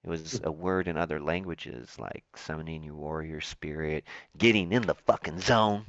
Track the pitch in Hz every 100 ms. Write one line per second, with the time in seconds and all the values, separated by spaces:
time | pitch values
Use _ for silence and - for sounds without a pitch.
0 | 82 82 80 - - 78 90 92 90 80
1 | 85 76 73 90 95 80 - 60 60 -
2 | 50 - _ - - 78 80 80 76 73
3 | 73 80 78 78 - - 76 76 80 78
4 | - - - - 117 107 85 110 101 -
5 | - - - 85 92 117 110 104